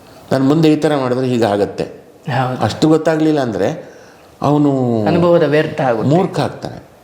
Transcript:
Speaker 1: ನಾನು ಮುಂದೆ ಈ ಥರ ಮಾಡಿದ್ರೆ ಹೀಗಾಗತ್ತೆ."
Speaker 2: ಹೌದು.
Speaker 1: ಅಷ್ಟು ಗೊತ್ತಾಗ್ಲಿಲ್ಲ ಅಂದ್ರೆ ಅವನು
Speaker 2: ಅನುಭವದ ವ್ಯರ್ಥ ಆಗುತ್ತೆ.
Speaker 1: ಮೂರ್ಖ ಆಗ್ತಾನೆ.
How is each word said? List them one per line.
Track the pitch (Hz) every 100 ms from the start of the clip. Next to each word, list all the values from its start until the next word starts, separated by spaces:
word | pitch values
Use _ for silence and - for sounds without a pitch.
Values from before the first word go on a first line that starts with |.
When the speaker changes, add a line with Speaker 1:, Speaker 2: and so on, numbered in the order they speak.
| - - -
Speaker 1:
ನಾನು | 135 135
ಮುಂದೆ | 156 156
ಈ | 151
ಥರ | 156 147
ಮಾಡಿದ್ರೆ | 127 123 131
ಹೀಗಾಗತ್ತೆ." | 120 113 101 98 -
Speaker 2:
ಹೌದು. | - - - - - 131 127 127
Speaker 1:
ಅಷ್ಟು | 110 113 156
ಗೊತ್ತಾಗ್ಲಿಲ್ಲ | 160 160 156 160 151
ಅಂದ್ರೆ | 123 92 107 170 - - - - - -
ಅವನು | - 147 143 135 123 113 104
Speaker 2:
ಅನುಭವದ | 175 175 170
ವ್ಯರ್ಥ | 147 151 147 -
ಆಗುತ್ತೆ. | 131 110 120 165
Speaker 1:
ಮೂರ್ಖ | 190 151
ಆಗ್ತಾನೆ. | 117 - 73 - - -